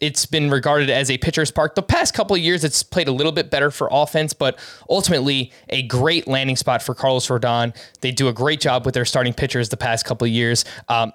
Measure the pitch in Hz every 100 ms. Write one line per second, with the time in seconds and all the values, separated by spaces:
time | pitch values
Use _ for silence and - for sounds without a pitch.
0 | 147 - - 156 147 135 147 147 135 127
1 | 135 127 165 160 147 - 156 - - 339
2 | 330 - 202 185 165 175 151 - - 185
3 | 147 127 156 160 143 139 143 - 139 139
4 | 151 160 156 - 135 - - - - 190
5 | 180 151 139 135 123 - - 135 120 123
6 | 156 170 - 135 135 127 - 123 - 123
7 | 135 127 - 120 120 117 117 - - -
8 | 127 123 135 113 147 156 147 127 131 123
9 | 120 135 123 - 135 123 117 120 123 113
10 | - 120 120 113 117 120 - - - 117
11 | 110